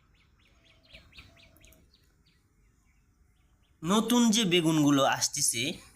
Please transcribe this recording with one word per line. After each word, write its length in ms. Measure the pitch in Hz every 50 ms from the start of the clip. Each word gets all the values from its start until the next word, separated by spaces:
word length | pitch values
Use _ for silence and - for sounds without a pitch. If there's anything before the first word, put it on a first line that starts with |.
| _ _ _ _ _ _ _ _ _ _ _ _ _ _ _ _ _ _ - - - _ _ - - - _ _ _ _ _ _ _ - - _ _ _ _ _ _ _ _ _ _ _ _ _ _ _ _ _ _ _ _ _ _ _ _ _ _ _ _ _ _ _ _ _ _ _ _ _ _ _ _ -
নতুন 400 | 156 165 202 226 220 226 240 240 240 233
যে 120 | 202 233 226
বেগুনগুলো 580 | 175 170 180 160 160 160 156 147 143 143 139 135
আসতেছে, 580 | 120 120 135 - - - - - - - 113 123 151 180 - - - -